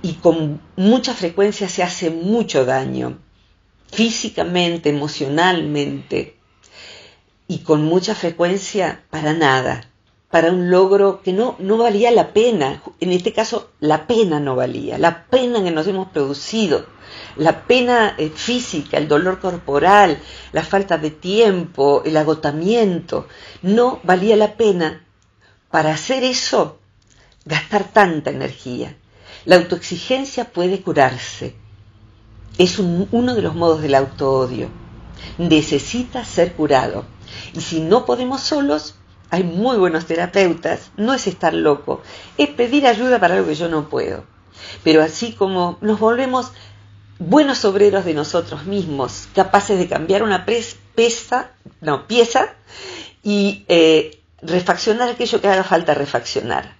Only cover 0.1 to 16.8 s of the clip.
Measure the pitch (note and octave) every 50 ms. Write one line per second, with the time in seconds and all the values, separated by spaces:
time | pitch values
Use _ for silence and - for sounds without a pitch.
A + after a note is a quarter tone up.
0.1 | D3+ - - F3 E3 E3 D#3 D3+ D3 D3 - - _ - F#3+ G#3 A#3 B3+ B3 -
1.1 | A#3+ - F#3+ E3+ E3+ - G3 G#3 G3+ - G3+ F3+ - - F3+ F3+ F3+ - F#3 E3
2.1 | E3 E3 E3+ F#3+ A3 A#3+ A3 - - D3 C3 B2 C3 C3+ C3 C3 C3 B2+ B2 B2
3.1 | C3 - - _ _ _ _ _ _ _ _ _ _ _ _ _ - - A3 A#3
4.1 | A3 - - A3+ - - E3 E3+ F3 F3+ F3 E3+ E3+ E3+ E3 D3 D3 C#3+ C#3+ D3+
5.1 | - - D3+ C3+ C#3+ D#3 F3 F#3 F#3 E3+ D#3 D3 D3 D3 C#3+ C#3+ C#3 C#3 - -
6.1 | - C#3 C3+ - _ _ _ _ _ _ _ _ _ - - - - - - -
7.1 | _ _ _ _ _ _ _ _ E3+ - - - D#3 D3+ D3+ D#3 E3 F#3 F3 -
8.1 | G#3+ - - E3+ E3+ - F3 F3 F#3 G3+ G3 - - G#3 F3+ - - - _ _
9.1 | - D#3 D3+ D3+ D#3 E3 D#3+ C#3 C3 C3 B2+ B2+ B2+ A#2+ A2+ - _ _ _ _
10.1 | _ _ _ _ - E3 E3 E3 F#3 F#3 F3 F3 F#3 F3+ F#3+ F#3+ G3 G3 G3 G3
11.1 | F#3+ F#3+ - F#3+ F3+ G3 A#3 B3+ - - F#3 F#3+ G#3+ A3+ A#3 A#3+ G#3 G3+ A3+ A#3
12.1 | A#3+ G#3 D#3+ - - - A3+ B3 A3+ F3+ C#3 C3 C#3+ C#3+ - - - _ E3+ F#3
13.1 | F3+ F3+ F3+ A3 - - A3 - A#3 G#3+ - - _ _ - D3+ D3+ D#3 D#3 -
14.1 | A#3+ A3 A3+ F3+ D#3 D3 D3 C#3 C3 B2+ B2+ B2+ B2 A2+ - - A#2 C3 D3+ E3+
15.1 | E3 - - _ - C4 B3+ A#3+ A#3+ A3 F#3+ F3 E3+ D#3 D#3+ G3 F#3+ F#3+ F#3 F3+
16.1 | - D#3+ C#3 C3+ C#3+ C#3 - - - A3+ A3 F3 C3+ G#2+